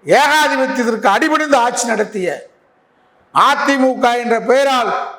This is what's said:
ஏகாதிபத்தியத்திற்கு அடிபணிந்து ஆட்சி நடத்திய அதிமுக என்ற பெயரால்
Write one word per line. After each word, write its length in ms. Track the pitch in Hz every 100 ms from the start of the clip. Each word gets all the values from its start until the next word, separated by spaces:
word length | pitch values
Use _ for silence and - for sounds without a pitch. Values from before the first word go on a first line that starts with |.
| 165
ஏகாதிபத்தியத்திற்கு 1000 | 196 285 302 294 277 262 262 240 226 202
அடிபணிந்து 500 | 202 311 302 302 277
ஆட்சி 300 | 240 247 240
நடத்திய 640 | 214 208 208 180 139 - _ _ _ _ _ _ _ _
அதிமுக 840 | - 220 285 277 277 262 247 247 240
என்ற 240 | 233 226
பெயரால் 500 | 220 262 277 254 220 151 -